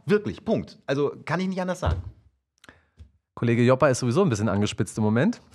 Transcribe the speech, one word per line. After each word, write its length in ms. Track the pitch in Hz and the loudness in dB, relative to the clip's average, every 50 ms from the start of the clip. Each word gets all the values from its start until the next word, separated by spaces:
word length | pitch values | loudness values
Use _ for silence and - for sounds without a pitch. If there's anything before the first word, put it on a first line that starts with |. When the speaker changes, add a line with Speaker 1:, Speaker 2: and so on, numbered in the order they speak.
| _ | _
Speaker 1:
wirklich, 360 | 139 202 208 208 110 - - - | 0 0 0 0 -2 -8 -8 -4
Punkt. 360 | - 214 - - - - - _ | -2 -2 -2 -2 -6 -12 -16 _
Also 260 | - 143 139 143 123 - 123 120 | -4 -2 -2 -2 -2 -4 -6 -6
kann 120 | - 151 175 | -6 -4 -2
ich 100 | 185 190 | -2 -4
nicht 120 | 190 185 | -4 -4
anders 200 | 180 185 175 175 | -4 -6 -6 -4
sagen. 220 | - - - - - - - _ _ _ _ _ _ _ _ _ _ - - _ _ _ _ _ - - _ _ _ _ _ | -2 -2 -2 -4 -6 -12 -16 _ _ _ _ _ _ _ _ _ _ -20 -20 _ _ _ _ _ -20 -20 _ _ _ _ _
Speaker 2:
Kollege 280 | - 117 120 117 117 120 | -4 0 0 2 4 4
Joppa 260 | 123 131 131 156 143 | 4 4 4 4 2
ist 100 | 127 - | 2 2
sowieso 240 | 131 120 117 165 202 | 0 0 2 2 2
ein 80 | 160 | 2
bisschen 180 | 113 92 107 110 | 2 0 0 0
angespitzt 480 | 92 101 104 101 - - 110 - - | 0 0 0 -2 -2 -4 -6 -4 -2
im 80 | 113 107 | -2 0
Moment. 380 | 107 107 120 147 220 240 - - _ - | 0 2 2 2 2 0 -2 -8 _ -20